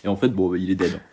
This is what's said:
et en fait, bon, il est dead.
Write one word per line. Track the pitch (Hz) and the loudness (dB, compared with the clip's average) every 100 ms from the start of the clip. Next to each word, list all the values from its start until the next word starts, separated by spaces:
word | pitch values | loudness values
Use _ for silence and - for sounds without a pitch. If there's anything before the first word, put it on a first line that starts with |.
et | - | -4
en | 98 | 0
fait, | 127 | 0
bon, | 98 92 | 2 0
il | 87 92 | 0 0
est | 95 | 0
dead. | 90 - - | 0 -2 -10